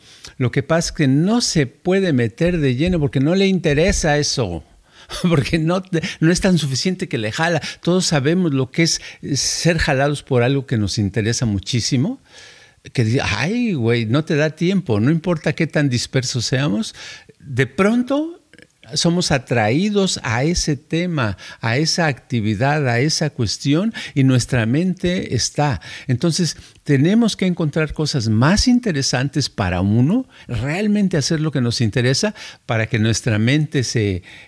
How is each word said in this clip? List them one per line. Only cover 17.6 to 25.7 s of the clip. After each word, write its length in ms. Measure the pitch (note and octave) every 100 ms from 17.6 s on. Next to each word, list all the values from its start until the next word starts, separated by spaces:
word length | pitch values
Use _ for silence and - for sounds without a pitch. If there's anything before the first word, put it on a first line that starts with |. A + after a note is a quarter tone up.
| C3
pronto 680 | - G3+ A#3+ B3 C#4 D#4+ F4 _ - - _ A2+
somos 380 | C#3+ E3+ F3 E3+
atraídos 840 | C#3+ - A#2+ G#2+ D3 G#3 G3+ F#3+ -
a 220 | B2+ A2+
ese 300 | D3+ F3 - C#3
tema, 580 | - D#3+ F3+ E3 G#2+ F#2+ - -
a 160 | A2+ B2
esa 300 | D#3+ - D#3+
actividad, 800 | B2 - A#2+ G#2+ G2+ C3+ D3+ C3
a 120 | A#2
esa 280 | D3+ - D3+
cuestión, 640 | - G#2+ - C#3 D#3 A3 - -
y 100 | C#3
nuestra 400 | C3 B2+ - B2
mente 720 | A2 C#3 F#3 F3+ F3+ F#3 -
está. 480 | B2+ - - D3